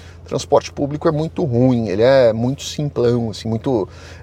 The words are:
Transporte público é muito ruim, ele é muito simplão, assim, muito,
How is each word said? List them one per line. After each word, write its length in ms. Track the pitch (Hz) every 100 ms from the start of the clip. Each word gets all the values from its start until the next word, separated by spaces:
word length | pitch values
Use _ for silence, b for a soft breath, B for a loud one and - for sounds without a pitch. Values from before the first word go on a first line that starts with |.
| B B -
Transporte 460 | 135 - 139 -
público 360 | - 139 147 170
é 40 |
muito 320 | 151 160 -
ruim, 440 | 170 120 127 120 110
ele 140 | 95
é 320 | 120 135 117
muito 300 | 113 123 143
simplão, 680 | - - 147 117 120 120 113
assim, 180 | 98 113
muito, 400 | 110 139 120 90 B B B